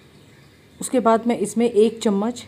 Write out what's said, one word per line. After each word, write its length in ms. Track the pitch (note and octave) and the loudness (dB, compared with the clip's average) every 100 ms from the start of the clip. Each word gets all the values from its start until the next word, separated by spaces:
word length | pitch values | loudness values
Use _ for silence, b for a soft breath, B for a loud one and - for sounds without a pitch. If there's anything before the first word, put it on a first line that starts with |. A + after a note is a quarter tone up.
| _ - _ - - _ _ - | _ -20 _ -20 -20 _ _ -14
उसके 200 | - B3+ | -4 0
बाद 240 | A3+ A3+ A#3 | 2 2 0
मैं 120 | A#3 | -2
इसमें 300 | G3+ A3+ A#3 | -4 -2 0
एक 320 | G3+ A3 A3 | 4 2 2
चम्मच 440 | A3 G3 A3 A#3+ | -2 -2 -4 -8